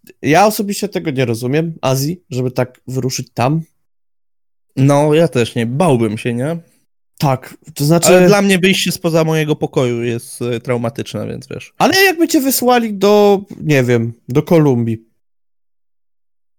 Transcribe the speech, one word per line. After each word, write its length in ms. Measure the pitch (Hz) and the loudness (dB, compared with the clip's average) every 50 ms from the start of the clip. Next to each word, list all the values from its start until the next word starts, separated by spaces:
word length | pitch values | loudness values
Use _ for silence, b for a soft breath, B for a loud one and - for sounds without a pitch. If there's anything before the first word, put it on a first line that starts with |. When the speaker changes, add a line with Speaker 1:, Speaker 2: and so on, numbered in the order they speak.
| _ - - - | _ -20 -16 -6
Speaker 1:
ja 240 | - 127 151 175 202 | -2 2 4 4 4
osobiście 440 | 220 214 - 208 202 196 - 208 196 | 4 2 -2 -4 -6 -6 -6 -6 -6
tego 220 | - 185 170 160 | -6 -6 -6 -4
nie 140 | 131 135 127 | -2 -2 -2
rozumiem, 480 | 117 113 113 123 123 139 160 165 170 160 - | -2 -2 -4 -4 -2 -2 -2 -2 -2 -6 -4
Azji, 420 | - 131 131 131 139 151 185 - _ - | -2 -2 0 0 -2 -4 -6 -8 _ -10
żeby 220 | 127 123 127 127 | -6 -4 -4 -4
tak 300 | 127 131 123 127 - _ _ | -2 -2 -4 -4 -6 _ _
wyruszyć 400 | - 131 131 123 131 - - 127 _ - | -10 -8 -6 -4 -4 -6 -6 -10 _ -6
tam. 280 | - 117 135 156 165 160 _ _ _ _ _ _ _ _ _ _ _ _ _ _ _ _ _ _ _ _ _ - | -2 -2 0 0 -2 -4 _ _ _ _ _ _ _ _ _ _ _ _ _ _ _ _ _ _ _ _ _ -2
Speaker 2:
No, 380 | 131 135 139 143 143 151 151 151 | 2 2 4 4 4 2 2 4
ja 140 | 160 170 | 2 2
też 280 | 160 - 123 113 - - | 2 2 0 -2 -2 -2
nie. 100 | 123 113 | -4 -4
Bałbym 520 | 117 127 147 185 165 131 117 117 107 107 | -4 -2 0 2 2 2 2 2 0 -2
się, 160 | 110 - 127 117 | -4 -6 -6 -6
nie? 240 | 120 127 156 170 165 - _ _ _ _ _ _ _ _ _ _ - | -4 -6 -6 -6 -8 -12 _ _ _ _ _ _ _ _ _ _ -2
Speaker 1:
Tak, 380 | 156 139 131 127 - - - - _ - - | 0 0 0 0 -4 -12 -20 -20 _ -14 -8
to 120 | - 143 | -4 0
znaczy 220 | 147 170 165 - | 2 2 2 4
Speaker 2:
Ale 200 | - 175 185 180 | 6 6 6 6
dla 140 | 175 202 202 | 6 4 4
mnie 180 | 196 202 196 175 | 4 2 2 2
wyjście 320 | 175 196 185 - - 185 | 2 0 0 0 -2 -6
spoza 320 | - - - 170 160 165 160 | -6 -4 -4 -2 0 0 0
mojego 320 | 160 160 160 156 151 151 | 0 0 -2 0 -2 -2
pokoju 480 | - 160 143 - 151 131 120 120 117 120 | -4 -4 -4 -2 -2 -2 -2 -2 -4 -4
jest, 380 | 120 117 120 - - - - | -4 -6 -6 -8 -12 -12 -8
e, 180 | 123 120 123 117 | -6 -6 -6 -6
traumatyczne, 680 | - 131 123 117 117 117 117 - 104 - - 104 107 | -4 -4 -4 -4 -4 -6 -6 -8 -12 -10 -10 -10 -10
więc 200 | 110 120 120 - | -10 -12 -12 -14
wiesz. 260 | - - - - - _ | -14 -14 -14 -16 -12 _
Speaker 1:
Ale 260 | - 185 254 349 381 392 | 0 0 2 2 4 2
jakby 240 | 381 349 339 330 | 2 2 0 -2
cię 140 | - - 302 | 0 0 0
wysłali 520 | 262 269 240 - 240 247 247 240 226 220 208 | 0 0 -2 -2 0 2 2 2 0 -2 -4
do, 480 | 190 196 202 208 208 208 202 202 190 196 - - - | 0 2 2 4 4 4 4 2 0 -2 -8 -14 -8
nie 220 | - 156 147 135 123 | -2 0 2 2 2
wiem, 300 | 120 123 117 117 117 117 _ _ - | 2 2 0 0 -2 -8 _ _ -4
do 140 | 123 147 151 | -2 -2 0
Kolumbii, 600 | - 175 160 151 143 127 120 117 117 113 113 _ _ _ _ _ _ _ _ _ _ _ _ _ _ _ _ _ _ _ _ _ _ _ _ _ _ _ _ _ _ _ | 2 2 2 4 4 2 0 0 -4 -4 -8 _ _ _ _ _ _ _ _ _ _ _ _ _ _ _ _ _ _ _ _ _ _ _ _ _ _ _ _ _ _ _